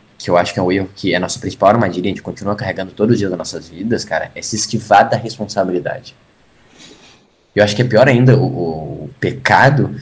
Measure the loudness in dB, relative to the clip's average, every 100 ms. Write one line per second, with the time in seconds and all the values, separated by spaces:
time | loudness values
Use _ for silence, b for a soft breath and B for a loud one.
0 | _ -12 0 0 0 -2 -2 -2 -4 -6
1 | -2 -2 -2 -6 -8 0 4 4 2 -2
2 | -4 -6 -8 -8 -6 -4 -6 -8 -8 0
3 | 2 2 0 -4 -8 -10 -12 -8 -4 -4
4 | -2 -6 -6 -10 -8 -6 -4 -4 4 4
5 | 4 0 -4 -10 -6 -4 -2 -2 -4 -8
6 | -12 -20 _ _ _ _ B B B B
7 | B B _ _ _ 0 2 2 2 4
8 | 6 6 6 6 4 -2 -6 -6 -10 -12
9 | -14 -6 -6 -4 0 4 4 4 0 B